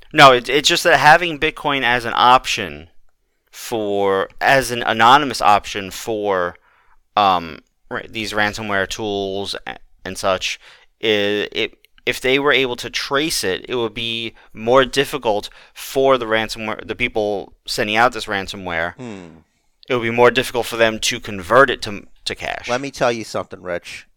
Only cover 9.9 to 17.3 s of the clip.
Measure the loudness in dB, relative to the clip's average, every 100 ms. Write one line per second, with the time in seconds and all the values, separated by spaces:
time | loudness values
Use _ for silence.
9.9 | _ -14 -6 -2 -2 -4 -10 -14 -20 _
10.9 | _ -2 0 0 -2 -4 -6 -8 -10 _
11.9 | _ -6 -4 -2 0 2 0 0 -4 -8
12.9 | -8 -4 -4 -2 -4 -4 -4 -6 -6 -4
13.9 | -6 -8 -6 -8 -14 _ -8 2 4 4
14.9 | 0 -2 -2 -2 -2 -4 -14 -20 -18 -6
15.9 | 0 2 2 2 -2 -2 -6 -8 -10 -10
16.9 | -6 -6 -4 -4